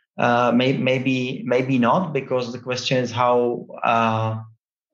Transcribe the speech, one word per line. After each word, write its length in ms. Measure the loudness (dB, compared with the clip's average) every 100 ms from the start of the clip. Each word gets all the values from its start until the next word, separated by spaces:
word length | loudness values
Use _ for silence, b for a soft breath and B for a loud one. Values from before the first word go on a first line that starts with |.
| B -2
Uh, 340 | 0 2 2 2
may-, 220 | 2 0
maybe, 680 | 0 0 0 -2 -2 -6 -2
maybe 320 | 0 2 2
not, 340 | 2 2 0
because 400 | -4 -2 -4 -4
the 60 | -8
question 380 | -8 -6 -2 -2
is 140 | 0
how, 560 | 0 2 4 2 -2 -8 -4
uh, 560 | 0 2 2 0 -2 -4 -10 -20 _ _ _